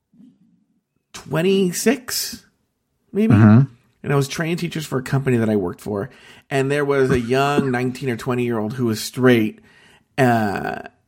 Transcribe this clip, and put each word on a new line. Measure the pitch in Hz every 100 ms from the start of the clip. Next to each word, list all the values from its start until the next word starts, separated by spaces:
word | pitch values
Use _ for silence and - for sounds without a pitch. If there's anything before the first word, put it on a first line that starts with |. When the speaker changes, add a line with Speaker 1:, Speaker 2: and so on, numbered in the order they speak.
| _ _ - _ _ _ _ _ _ _ _
Speaker 1:
twenty-six, | - - 156 185 196 180 170 220 269 - - - - _ _ _ _ _ _ _
maybe? | 190 220
Speaker 2:
Mm-hmm. | 104 107 113 139 - _ _
Speaker 1:
And | -
I | 143
was | 139
training | - 160 175
teachers | 170 160 147
for | 135
a |
company | 127 135 139 120
that | 110
I | 104
worked | 90 -
for. | - 104 135 - - - -
And | 139 135
there | 147 139
was | 139 131
a | 127
young | 117 131 143 143 139
<laughs> |
nineteen | 123 127 123 135
or | 113
twenty-year-old | 131 123 120 117 107
who | 127 117
was | 107
straight, | - 127 127 120 107 - _ _ _ _ _ -
uh, | 123 117 104 90 - - - _